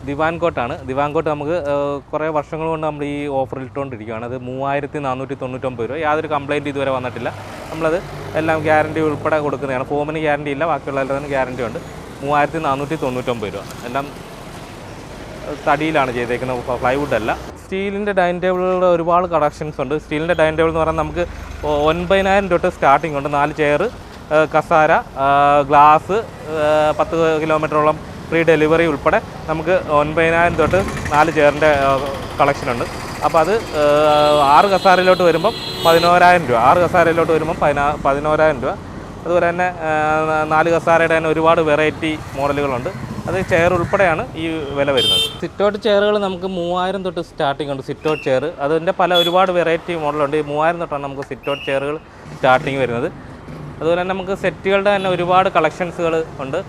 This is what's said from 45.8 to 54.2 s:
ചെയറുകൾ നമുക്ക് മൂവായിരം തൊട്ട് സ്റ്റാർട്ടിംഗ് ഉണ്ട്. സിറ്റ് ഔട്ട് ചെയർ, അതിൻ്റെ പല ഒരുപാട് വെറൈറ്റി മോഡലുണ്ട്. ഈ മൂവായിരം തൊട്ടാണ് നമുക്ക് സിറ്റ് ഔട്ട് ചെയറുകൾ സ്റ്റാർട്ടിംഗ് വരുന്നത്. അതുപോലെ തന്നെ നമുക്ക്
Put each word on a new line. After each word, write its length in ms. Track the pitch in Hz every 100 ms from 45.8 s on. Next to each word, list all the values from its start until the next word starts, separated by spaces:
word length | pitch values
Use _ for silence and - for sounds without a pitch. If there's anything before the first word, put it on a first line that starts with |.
ചെയറുകൾ 320 | 220 202 208 208
നമുക്ക് 240 | 196 185 190 185
മൂവായിരം 460 | 170 180 180 196 185
തൊട്ട് 160 | 170 156
സ്റ്റാർട്ടിംഗ് 440 | - 147 139 143
ഉണ്ട്. 100 | 135 131
സിറ്റ് 180 | 139 156
ഔട്ട് 120 | 151 151
ചെയർ, 160 | 131 151 175 143
അതിൻ്റെ 280 | 160 170 190
പല 180 | 175 180
ഒരുപാട് 300 | 175 180 190 175
വെറൈറ്റി 360 | 170 165 - 170
മോഡലുണ്ട്. 320 | 147 151 143 151
ഈ 20 | 147
മൂവായിരം 280 | 147 160 170
തൊട്ടാണ് 200 | 165 143 143
നമുക്ക് 180 | 139 139
സിറ്റ് 220 | 131 -
ഔട്ട് 100 | 139 143
ചെയറുകൾ 300 | 135 139 156 - - - -
സ്റ്റാർട്ടിംഗ് 420 | 135 131 151 135
വരുന്നത്. 240 | 123 117 160 - - - - - - -
അതുപോലെ 200 | 156 175
തന്നെ 120 | 185
നമുക്ക് 200 | 190